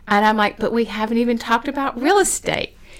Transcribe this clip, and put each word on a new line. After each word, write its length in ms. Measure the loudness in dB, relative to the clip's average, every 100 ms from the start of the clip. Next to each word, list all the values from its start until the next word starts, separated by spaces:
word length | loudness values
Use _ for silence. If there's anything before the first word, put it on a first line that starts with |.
| -2
And 180 | 2
I'm 140 | 4 2
like, 200 | 0 -2
"But 140 | -2
we 140 | 0 -2
haven't 320 | -4 -2 0
even 180 | 0 -2
talked 320 | 0 -2 0
about 320 | -4 -4 -2
real 180 | 2 4
estate." 560 | 2 -2 -4 -4 -6 -12 -20